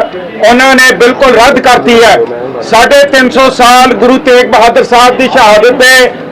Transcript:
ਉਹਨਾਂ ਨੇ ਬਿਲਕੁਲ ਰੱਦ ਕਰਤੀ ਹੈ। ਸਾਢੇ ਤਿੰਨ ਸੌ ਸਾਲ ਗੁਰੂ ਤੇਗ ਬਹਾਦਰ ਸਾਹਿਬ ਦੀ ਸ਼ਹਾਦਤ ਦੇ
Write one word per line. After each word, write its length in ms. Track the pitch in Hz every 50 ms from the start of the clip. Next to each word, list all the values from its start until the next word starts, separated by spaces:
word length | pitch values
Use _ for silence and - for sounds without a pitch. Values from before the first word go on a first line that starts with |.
| 214 - - - - - 156 - 214 214
ਉਹਨਾਂ 260 | 240 247 262 269 262
ਨੇ 200 | 254 - 254 -
ਬਿਲਕੁਲ 440 | 175 233 247 254 - 277 254 240 214
ਰੱਦ 200 | 233 269 277 254
ਕਰਤੀ 440 | - 254 247 247 - 240 240 226 233
ਹੈ। 140 | 220 - - - 233 240 240 247 262 254 247
ਸਾਢੇ 420 | 220 - 220 220 247 - 285 285 285
ਤਿੰਨ 260 | 277 269 269 254 240
ਸੌ 200 | - 247 269 262
ਸਾਲ 440 | 262 - 247 240 247 254 254 254 233
ਗੁਰੂ 240 | 202 226 247 262
ਤੇਗ 280 | 254 - 262 247 247 247
ਬਹਾਦਰ 380 | 208 233 240 247 233 233 262 226
ਸਾਹਿਬ 340 | - 240 240 247 247 247
ਦੀ 120 | - 262 240
ਸ਼ਹਾਦਤ 420 | - 262 233 214 214 208 214 247
ਦੇ 400 | 262 277 254 262 262 262 247 - - - - -